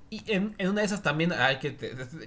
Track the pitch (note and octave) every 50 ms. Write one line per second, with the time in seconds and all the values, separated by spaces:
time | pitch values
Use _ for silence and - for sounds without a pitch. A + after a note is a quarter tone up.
0 | - - A3 G3+ - G#3+ G#3+ F#3 G3+ G#3+ - - F#3+ F#3 G3+ G#3 G#3+ F#3+ G#3 -
1 | - D3 D3 D#3 E3 F3 - A2+ B2+ C3 C3+ C3+ - C#3 A#2+ - - - - C3
2 | B2+ A#2+ D#3 D#3+ -